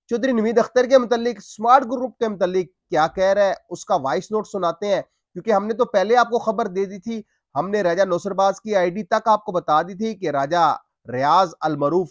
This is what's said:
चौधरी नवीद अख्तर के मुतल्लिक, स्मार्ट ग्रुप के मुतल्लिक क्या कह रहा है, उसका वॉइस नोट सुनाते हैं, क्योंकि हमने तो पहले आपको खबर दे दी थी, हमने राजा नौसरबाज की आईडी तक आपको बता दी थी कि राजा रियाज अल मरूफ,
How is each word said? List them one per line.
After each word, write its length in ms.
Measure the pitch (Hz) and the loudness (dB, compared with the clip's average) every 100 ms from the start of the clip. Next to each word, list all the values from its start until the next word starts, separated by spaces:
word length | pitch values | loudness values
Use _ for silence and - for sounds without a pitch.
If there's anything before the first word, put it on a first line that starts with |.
| - | -8
चौधरी 220 | 233 262 | -4 0
नवीद 260 | 233 214 220 | 0 2 2
अख्तर 280 | - 254 240 | 2 2 4
के 120 | 262 | 4
मुतल्लिक, 420 | 233 233 240 202 | 4 -2 -2 -6
स्मार्ट 440 | - - 226 269 | -12 -4 4 4
ग्रुप 300 | 233 254 247 - | 4 -4 -6 -4
के 80 | 226 | -4
मुतल्लिक 420 | 190 185 185 170 _ _ | -2 -2 -2 -4 _ _
क्या 160 | 160 160 | 0 0
कह 260 | 190 190 | 0 0
रहा 120 | 196 | 2
है, 120 | 202 - - | 0 -2 -10
उसका 260 | 175 - 185 | -12 -4 -2
वॉइस 320 | 131 170 - | -2 -4 -4
नोट 140 | 214 - | -6 -6
सुनाते 400 | 196 175 - 208 | -4 -4 -4 -2
हैं, 160 | 180 | -4
क्योंकि 480 | - _ _ 180 220 | -4 _ _ -8 -2
हमने 240 | 196 208 | 0 0
तो 100 | 220 | -2
पहले 300 | 240 202 196 | -2 0 2
आपको 240 | 240 233 226 | 2 2 0
खबर 300 | 226 208 214 | -2 -4 -4
दे 180 | 180 196 | -4 -6
दी 120 | 202 | -6
थी, 260 | 226 226 - _ _ | -10 -10 -10 _ _
हमने 280 | 135 180 208 | -6 -2 0
राजा 220 | 180 175 | 2 2
नौसरबाज 540 | 190 175 196 190 196 190 | 2 0 -2 0 0 0
की 160 | 214 | -2
आईडी 280 | 202 180 180 | 0 0 -2
तक 260 | - 220 220 | -2 0 2
आपको 240 | 214 - | 0 0
बता 300 | 175 160 151 | -4 0 0
दी 120 | 175 | 0
थी 200 | 190 220 | -4 -6
कि 160 | 214 160 | -4 -4
राजा 320 | 143 139 170 156 - _ _ - | -2 0 2 2 2 _ _ -8
रियाज 440 | 123 143 175 185 165 | -2 2 4 2 -2
अल 140 | 156 147 | -4 0
मरूफ, 320 | 143 175 175 | 0 0 -2